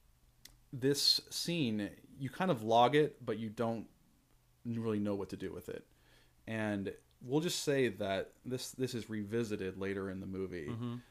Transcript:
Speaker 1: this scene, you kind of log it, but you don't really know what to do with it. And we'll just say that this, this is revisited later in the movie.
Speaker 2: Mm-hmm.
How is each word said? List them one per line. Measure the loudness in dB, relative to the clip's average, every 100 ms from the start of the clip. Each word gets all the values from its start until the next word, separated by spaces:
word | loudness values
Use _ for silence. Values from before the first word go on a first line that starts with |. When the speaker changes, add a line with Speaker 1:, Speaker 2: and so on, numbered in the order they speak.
| _ _ _ _ -20 -20 _
Speaker 1:
this | -2 0 4 4 2 0
scene, | -4 -2 2 2 2 -2 -6 -18 -10
you | -8
kind | -2 0
of | 2
log | 6 8 8 8
it, | 4 0 -6
but | -4
you | -4
don't | -2 -2 -2 -8 -18 -20 _ _ _ _ _ -6
really | -4 -2 0
know | 0 -2
what | -4
to | -6
do | -6
with | -8 -8
it. | -10 -12 -20 _ -20 -20 _ -8
And | -4 -2 0 -2 -6 _ _
we'll | -2 0
just | 0 0
say | 0 2 2
that | 2 0 0 -2 -8 -8
this, | -6 -6
this | -4 -2
is | -2 -4
revisited | -6 -2 0 0 -2 -4 -4
later | -2 -2 -2
in | -4
the | -4
movie. | -4 -4 -4 -6
Speaker 2:
Mm-hmm. | -4 -4 -6 -10